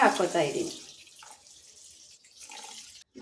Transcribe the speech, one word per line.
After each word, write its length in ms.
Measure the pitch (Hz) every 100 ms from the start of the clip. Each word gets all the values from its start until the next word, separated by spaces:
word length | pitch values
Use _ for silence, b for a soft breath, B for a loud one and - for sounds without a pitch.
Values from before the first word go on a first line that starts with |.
ಹಾಕೋತಾ 400 | 233 - 180 175 147
ಇದ್ದೀನಿ. 260 | 135 - - - - - - - - - - - - - - - - - - - - - - - - -
ಈ 20 | -